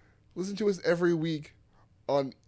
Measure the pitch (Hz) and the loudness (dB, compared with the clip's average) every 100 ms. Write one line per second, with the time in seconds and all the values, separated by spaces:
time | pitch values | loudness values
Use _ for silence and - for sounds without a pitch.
0 | _ _ _ - 190 196 208 180 - 170 | _ _ _ -10 -8 -2 0 0 0 2
1 | 175 170 165 156 147 - _ _ _ _ | 2 2 0 -4 -8 -20 _ _ _ _
2 | - 139 135 - | -2 0 -2 -8